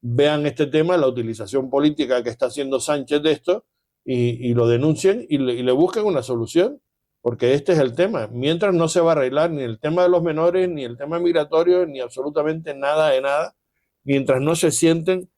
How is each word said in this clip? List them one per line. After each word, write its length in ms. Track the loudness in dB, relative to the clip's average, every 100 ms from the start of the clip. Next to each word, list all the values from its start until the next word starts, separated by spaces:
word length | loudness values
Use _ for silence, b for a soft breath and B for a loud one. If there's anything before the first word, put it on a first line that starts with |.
vean 460 | -4 0 2 2 -2
este 200 | -2 0
tema, 300 | 0 2 2
la 100 | 2
utilización 640 | 0 -6 -8 -4 -4 0
política 540 | 2 2 0 -2 0
que 80 | -2
está 160 | -4 -6
haciendo 340 | -4 -4 -4
Sánchez 420 | -2 -4 -2 0
de 100 | 0
esto, 340 | 0 0 -2 _ _ _ _
y, 440 | -6 0 0 -2 -2
y 60 |
lo 120 | 2 2
denuncien 600 | 2 2 2 0 0 -2
y 80 | -2
le, 140 | -2
y 100 | -2
le 100 | 0
busquen 340 | 2 2 2 -2
una 160 | -2
solución, 580 | -2 -4 0 2 0 -2 _ _ _ _
porque 320 | -6 0 2
este 200 | 2 2
es 60 | 2
el 160 | 2
tema. 340 | 0 -2 0 -6
Mientras 400 | -4 -2 0 0
no 160 | 2 2
se 120 | 2
va 100 | 2
a 60 | 2
arreglar 340 | 0 0 0
ni 120 | -2
el 160 | -6 -6
tema 260 | -2 2
de 40 | 4
los 140 | 4
menores, 460 | 0 0 2 2 -2
ni 140 | -4
el 120 | -8 -10
tema 220 | -6 -2
migratorio, 680 | 0 0 2 2 4 2 0
ni 140 | -4
absolutamente 760 | -10 -8 -4 -2 -2 -4 -8
nada 360 | -6 -2 0 2
de 100 | 2
nada, 340 | 0 -2 -4 _ _ _ _ _
mientras 380 | -2 -2 2 0
no 160 | 0 0
se 140 | 0
sienten 600 | 2 2 2 0 -4 -4